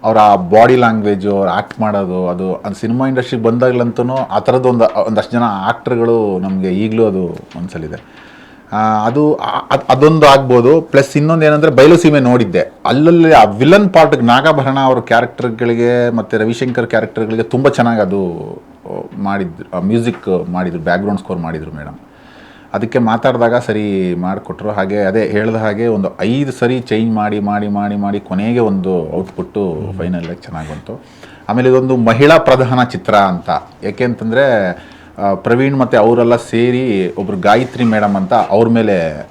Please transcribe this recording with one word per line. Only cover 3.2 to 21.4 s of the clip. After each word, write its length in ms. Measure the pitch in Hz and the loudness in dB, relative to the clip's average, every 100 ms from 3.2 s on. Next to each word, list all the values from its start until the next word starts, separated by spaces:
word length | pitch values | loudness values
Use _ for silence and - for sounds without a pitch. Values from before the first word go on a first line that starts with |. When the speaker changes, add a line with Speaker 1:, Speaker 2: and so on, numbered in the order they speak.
| 123 123 | -4 -2
Speaker 1:
ಬಂದಾಗ್ಲಂತೂ 760 | 113 120 127 123 120 - 123 131 | 0 2 0 0 -2 -2 -4 -4
ಆ 220 | 127 104 | -2 -2
ಥರದ್ದು 300 | - 127 127 | 0 2 2
ಒಂದು, 160 | 120 | 2
ಒಂದಷ್ಟು 480 | 113 107 104 107 - | 2 2 -2 -2 -2
ಜನ 100 | 120 | -2
ಆ್ಯಕ್ಟ್ರುಗಳು 960 | 120 98 98 123 - 120 117 117 107 92 | -2 -2 -4 -4 -4 -2 0 0 0 -2
ನಮಗೆ 340 | 95 95 92 | -4 -4 -2
ಈಗಲೂ 340 | 92 110 110 110 | -2 -2 0 0
ಅದು 220 | 95 87 | 0 -6
ಮನಸ್ಸಲ್ಲಿದೆ. 720 | 82 - - 90 87 78 78 - - - - - - - | -10 -16 -12 -12 -10 -12 -14 -18 -20 -20 -20 -20 -20 -8
ಆ, 340 | 104 110 107 110 | -4 0 0 0
ಅದು, 300 | 131 151 - | 0 0 0
ಆ, 220 | 107 104 - | -4 -6 -4
ಅದ್-, 140 | 135 - | -4 0
ಅದೊಂದು 380 | 131 151 160 147 | 4 4 6 6
ಆಗ್ಬೋದು. 540 | 135 131 123 120 160 | 6 4 4 4 2
ಪ್ಲಸ್ 360 | 160 139 135 151 | 4 0 2 0
ಇನ್ನೊಂದು 300 | 151 165 151 | 0 2 2
ಏನಂದ್ರೆ, 240 | 151 160 | 4 4
ಬಯಲು 260 | 127 147 170 | 6 6 6
ಸೀಮೆ 240 | 160 147 | 4 4
ನೋಡಿದ್ದೆ, 520 | 123 123 107 87 - - - | 4 2 2 0 -2 -4 -2
ಅಲ್ಲಲ್ಲಿ 460 | 127 160 170 160 | 2 4 6 6
ಆ 120 | 147 | 6
ವಿಲನ್ 460 | 104 101 139 196 202 | 4 2 4 4 6
ಪಾರ್ಟ್‌ಗೆ 320 | 160 151 147 | 4 4 2
ನಾಗಾಭರಣ 560 | 120 123 151 147 135 135 | 2 2 2 0 0 0
ಅವ್ರ 200 | 131 127 | 0 0
ಕ್ಯಾರೆಕ್ಟರ್‌ಗಳಿಗೆ 1120 | - 117 120 - 123 113 120 117 120 123 120 | 2 0 0 -6 -6 -2 -2 2 2 2 0
ಮತ್ತು 280 | 117 104 110 | -2 -4 -2
ರವಿಶಂಕರ್ 480 | 110 110 127 123 117 | -2 -2 -4 -4 -2
ಕ್ಯಾರೆಕ್ಟರ್‌ಗಳಿಗೆ 560 | 113 110 - 110 110 | -2 -2 -6 -4 -4
ತುಂಬ 260 | 110 123 135 | -2 0 0
ಚೆನ್ನಾಗಿ 320 | 135 117 113 | 2 0 2
ಅದು 220 | 98 98 92 85 - - - - - 50 - - | 0 -2 -4 -6 -12 -14 -20 -20 -14 -14 -12 -8
ಮಾಡಿದ್ರು, 580 | 98 98 90 82 - 90 | -6 -4 -6 -10 -10 -6
ಆ, 40 | |
ಮ್ಯೂಸಿಕ್ 680 | 92 117 117 - - 90 87 | -2 -2 -2 -6 -4 -4 -4
ಮಾಡಿದ್ರು, 320 | 90 90 85 | -6 -6 -6
ಬ್ಯಾಕ್‌ಗ್ರೌಂಡ್ 400 | 80 90 101 98 | -2 -2 -2 -6
ಸ್ಕೋರ್ 180 | - | -6
ಮಾಡಿದ್ರು 340 | 87 | -8